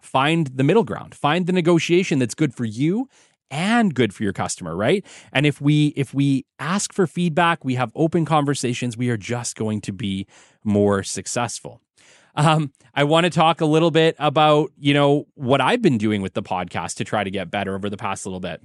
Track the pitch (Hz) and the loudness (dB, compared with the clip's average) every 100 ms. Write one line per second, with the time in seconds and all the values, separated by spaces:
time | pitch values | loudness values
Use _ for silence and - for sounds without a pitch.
0 | - 131 139 165 147 131 139 220 147 85 | -2 0 2 2 -2 0 2 4 2 -6
1 | - - 143 170 175 185 175 175 - 170 | -10 -4 0 0 0 0 2 2 4 0
2 | 190 151 123 - 151 - 113 107 151 202 | 2 0 -2 -2 -4 -2 -8 -2 -2 -2
3 | 262 _ _ _ _ 139 185 240 214 127 | -6 _ _ _ _ -4 0 2 2 2
4 | 117 - 104 92 104 - 87 82 110 196 | 0 0 -4 -2 -6 -6 -8 -2 0 0
5 | - - - 131 147 139 143 151 151 139 | -2 -20 -4 0 0 0 2 2 2 0
6 | 135 135 139 135 - _ 139 196 - - | -4 0 0 0 -4 _ -6 -4 -4 -2
7 | 175 - 175 156 170 165 135 127 120 - | -2 0 -2 2 2 2 -2 -2 -2 0
8 | 160 175 151 156 143 135 123 123 123 110 | 0 0 0 0 0 -2 -4 -4 -6 -4
9 | 123 113 95 120 120 - 110 107 - 95 | -4 -4 -4 -8 -8 -6 -4 -4 -6 -8
10 | 104 98 98 _ _ _ 110 101 101 101 | -6 -6 -8 _ _ _ 0 2 4 2
11 | 95 - - - 117 - - 110 _ _ | -2 -8 -6 -4 -4 -6 -14 -20 _ _
12 | _ _ _ - 156 156 143 _ _ - | _ _ _ 0 2 2 0 _ _ -2
13 | 147 160 175 165 165 165 156 156 170 160 | 2 4 2 2 2 2 2 4 4 4
14 | 160 - 147 147 151 151 151 _ 143 143 | 2 2 -2 2 4 4 0 _ 0 2
15 | 143 147 - - 127 135 131 247 214 120 | 4 2 -2 -8 0 2 2 2 2 2
16 | 107 104 95 - 101 90 87 101 87 - | 0 -2 -2 -6 -6 -6 -6 -8 -8 -8
17 | 113 110 98 95 87 101 98 95 101 98 | -4 -4 -2 -6 -6 -6 -4 -6 -6 -6
18 | 104 98 101 92 92 82 | -8 -8 -8 -8 -10 -10